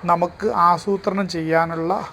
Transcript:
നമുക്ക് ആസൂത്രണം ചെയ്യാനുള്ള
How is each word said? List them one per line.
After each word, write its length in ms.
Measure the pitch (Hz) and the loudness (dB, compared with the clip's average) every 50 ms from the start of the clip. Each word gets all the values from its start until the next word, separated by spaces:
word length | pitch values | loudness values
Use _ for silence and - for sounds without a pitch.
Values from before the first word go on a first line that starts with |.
| - | 2
നമുക്ക് 420 | 175 175 170 180 175 - - 196 220 - - | 0 2 2 0 -2 -4 -4 -4 -2 2 4
ആസൂത്രണം 680 | 170 175 175 170 - 202 196 190 - 202 190 196 196 170 | 4 4 4 2 0 -2 -4 -2 -2 -2 -2 -2 -4 -4
ചെയ്യാനുള്ള 600 | 175 165 160 160 160 165 165 165 165 165 165 170 190 - - - | -4 -6 -2 2 2 2 2 0 -2 -4 -2 -2 -2 -2 -4 -10